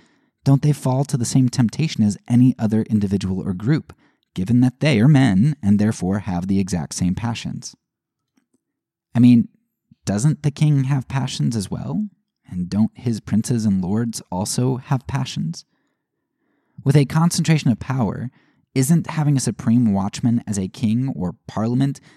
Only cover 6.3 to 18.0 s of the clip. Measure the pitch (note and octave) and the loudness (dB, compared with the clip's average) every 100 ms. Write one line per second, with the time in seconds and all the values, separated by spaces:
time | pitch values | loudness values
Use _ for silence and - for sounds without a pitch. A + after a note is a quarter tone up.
6.3 | F2 F#2 G2 F#2+ F2+ C#2 - F2+ F#2 A#2 | -4 0 0 0 -4 -6 -2 -2 -2 -4
7.3 | A#2 - - - - _ _ _ _ _ | -6 -8 -10 -14 -20 _ _ _ _ _
8.3 | _ _ _ _ _ _ _ _ A#2 B2 | _ _ _ _ _ _ _ _ 4 8
9.3 | A#2+ - _ _ _ _ _ - G2+ C#3+ | 8 4 _ _ _ _ _ -6 -2 0
10.3 | - D3+ C#3+ D3+ C#3+ C3+ C#3+ - C3+ - | 0 -4 0 2 2 0 -2 -4 -6 -6
11.3 | - D3 A#2 F#2 - - E3 G#3 _ _ | -4 -4 -2 -6 -8 -6 -6 -6 _ _
12.3 | _ - F2+ F2 G2 A2 - B2 A2 - | _ -12 -8 -4 0 0 -2 -4 -4 -2
13.3 | G2+ - A#2+ G#2+ F#2+ F2+ G#2+ A#2+ - - | -2 0 0 0 0 0 -2 -4 -6 -8
14.3 | F2+ G#2+ - B2+ B2+ - C3+ - C#3 C3+ | -6 -4 -2 -2 -2 -4 -6 -4 -6 -6
15.3 | - D#3+ E3+ - _ _ _ _ _ _ | -6 -8 -8 -16 _ _ _ _ _ _
16.3 | _ _ _ _ - C3+ C#3+ C#3 D#3+ E3+ | _ _ _ _ -6 2 4 4 2 2
17.3 | - D#3+ D#3 C#3+ G#2+ - C3 | 2 0 2 2 0 -2 -4